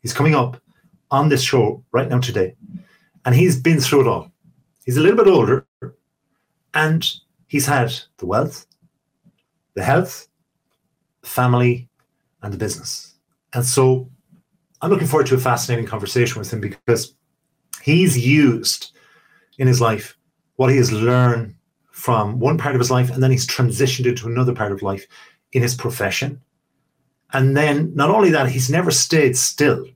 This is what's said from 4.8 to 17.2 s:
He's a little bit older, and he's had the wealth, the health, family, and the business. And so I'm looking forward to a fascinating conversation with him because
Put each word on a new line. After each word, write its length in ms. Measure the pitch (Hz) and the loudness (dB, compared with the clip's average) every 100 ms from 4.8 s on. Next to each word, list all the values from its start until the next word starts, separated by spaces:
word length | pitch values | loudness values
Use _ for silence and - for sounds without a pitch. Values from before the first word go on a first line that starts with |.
| - | -4
He's 120 | 127 | 2
a 40 | |
little 160 | 165 220 | 2 6
bit 100 | 196 | 6
older, 380 | 170 107 - - _ - _ _ _ _ _ _ _ _ 151 | 6 4 0 -2 _ -18 _ _ _ _ _ _ _ _ -2
and 340 | 156 160 - - _ _ _ | 0 0 -2 -10 _ _ _
he's 180 | 147 127 | -4 0
had 280 | 143 123 - - _ | 0 0 -4 -16 _
the 100 | 87 | -4
wealth, 400 | 104 160 - _ _ _ _ _ _ _ _ _ _ _ | -2 -2 -8 _ _ _ _ _ _ _ _ _ _ _
the 100 | - | -8
health, 440 | 92 156 185 - - _ _ _ _ _ _ _ _ _ | 0 0 0 -8 -20 _ _ _ _ _ _ _ _ _
family, 640 | - - 127 123 123 123 123 _ _ _ _ _ | -10 -2 0 2 2 0 -8 _ _ _ _ _
and 120 | 104 | -14
the 40 | 95 | -8
business. 580 | 104 - - - - _ _ _ _ | -8 -8 -12 -14 -16 _ _ _ _
And 120 | 123 127 | -6 -2
so 440 | - 131 131 - _ _ _ _ _ _ _ | 2 2 2 -4 _ _ _ _ _ _ _
I'm 80 | 170 | -2
looking 160 | 202 - | 0 2
forward 180 | 151 131 | 0 2
to 80 | 131 | 0
a 40 | |
fascinating 460 | 127 120 - 117 110 | 0 -2 -2 -4 -4
conversation 520 | 107 98 127 120 110 | -8 -4 -2 -2 -2
with 140 | 104 | -8
him 80 | 107 | -8
because 560 | 101 - - 113 - _ | -8 -10 -2 -2 -2 _